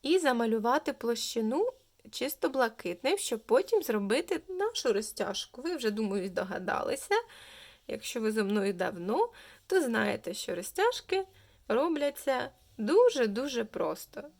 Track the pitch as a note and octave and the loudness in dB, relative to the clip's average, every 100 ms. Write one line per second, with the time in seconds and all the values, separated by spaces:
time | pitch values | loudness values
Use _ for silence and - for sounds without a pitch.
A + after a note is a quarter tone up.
0 | C4 F#4 D4+ A#3+ A#3 A3+ A3 C#4 D4+ C4+ | 2 4 4 2 2 2 2 2 0 -4
1 | A#3 A#3 - A#3 A3 C4+ A#4 - _ _ | -4 -4 -4 -2 -2 0 -2 -4 _ _
2 | - - B3+ - D#4 C4+ A#3+ B3 F3+ F3 | -16 -6 -6 -2 -2 2 0 0 -8 -2
3 | C4 G4 - A3 - A#3+ - A4 D#4 G#3+ | 0 0 -2 -6 4 4 4 0 2 -2
4 | G3+ B3 - E4 - F#4 G#4 A#4 C4 G3+ | 2 0 0 -4 -4 -4 -2 0 0 0
5 | G#3+ - G3+ F#3+ - - D4+ E4+ A#3 G#3 | -2 -6 -6 -4 -8 -8 -6 -2 -2 -2
6 | A3 G3+ F#3+ F3+ F#3 F3+ F#3 - - - | -2 -2 -4 -4 -4 -4 -2 -2 -2 -4
7 | - G#4 A#4 - - - - - - A3 | 2 0 0 -18 -20 -20 -20 -20 -10 -8
8 | - A#3+ A3 A3 G3+ G#3 G3 F3+ F3+ F3+ | -6 -2 0 0 2 2 0 0 -4 -4
9 | F3 C4 A#4 - - - _ F#4+ C4+ A3+ | -2 0 0 -2 -20 -20 _ 2 2 2
10 | G#3 G#3+ - G#3 - F3 F#3+ - A4 - | 0 -2 -6 -8 -6 -6 -6 0 0 0
11 | - F#4 F#4+ - - _ - A#3 D#4+ D4+ | -2 -2 -2 -14 -20 _ -2 0 2 2
12 | C#4+ C#4 - C4 - _ _ - G#3+ F4+ | 0 -2 -2 -2 -4 _ _ -6 4 6
13 | B4 D4 A3+ G3+ C#4 B3 A3 - D#3+ D#3+ | 6 6 0 0 -2 -4 -4 -2 -4 -4
14 | - - D4 | -10 -14 -14